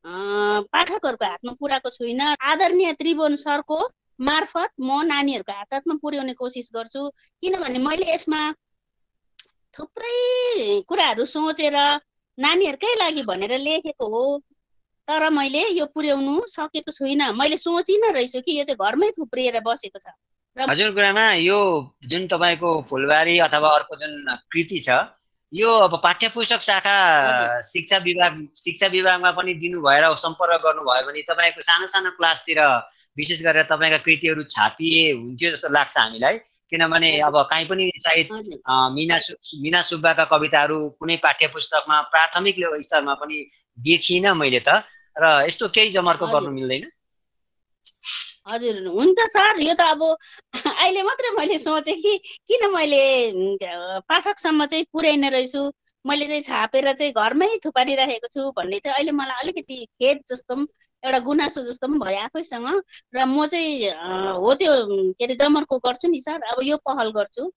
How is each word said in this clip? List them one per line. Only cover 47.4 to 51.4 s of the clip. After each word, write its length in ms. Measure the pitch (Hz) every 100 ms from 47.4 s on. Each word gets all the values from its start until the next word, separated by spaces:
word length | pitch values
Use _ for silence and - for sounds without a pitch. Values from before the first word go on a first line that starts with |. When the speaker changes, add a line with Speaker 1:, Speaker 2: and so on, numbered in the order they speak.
| _ _ _ _ - _ - - - - 190
Speaker 1:
हजुर, 360 | 233 240 202 185
हुन्छ 300 | 180 311 370
सर, 400 | 453 415 403 415
यो 140 | 302
त 60 | 339
अब 360 | 330 302 320 320 - - _
<laughs> 260 | - 302 415
अहिले 240 | 359 381
मात्रै 280 | 392 508 480
मैले 280 | 427